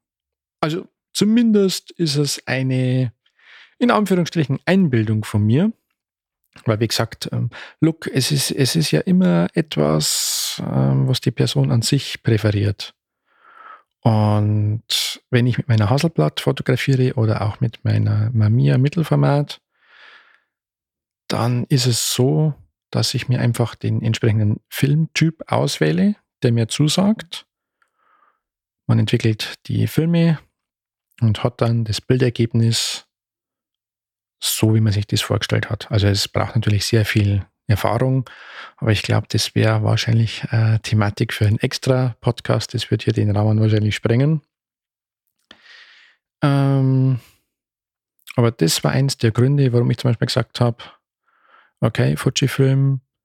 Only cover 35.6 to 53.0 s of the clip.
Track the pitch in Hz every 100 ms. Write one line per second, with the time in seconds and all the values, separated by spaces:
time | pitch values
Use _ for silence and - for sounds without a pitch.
35.6 | - - - 107 98 98 - 104 98 113
36.6 | 107 101 - 113 104 110 101 101 - _
37.6 | - 101 - 110 131 131 120 - - -
38.6 | - - 110 104 - 107 - 95 - 110
39.6 | 110 110 107 110 - 113 113 - - 113
40.6 | 110 110 - 107 104 - 110 - 104 107
41.6 | 127 - 127 127 127 - 123 - - 120
42.6 | - 117 - 110 - 110 104 104 107 107
43.6 | 110 107 107 - 113 117 143 151 _ _
44.6 | _ _ _ _ _ _ _ _ _ -
45.6 | - - - - _ _ _ - 147 139
46.6 | 139 135 131 131 131 123 - _ _ _
47.6 | _ _ _ _ _ _ - - 117 -
48.6 | 160 - 143 135 139 - 117 110 127 143
49.6 | 135 120 127 123 123 117 - 127 117 -
50.6 | 120 - - - _ _ _ _ _ _
51.6 | _ - 117 - 131 151 139 - 131 -
52.6 | 135 135 135 135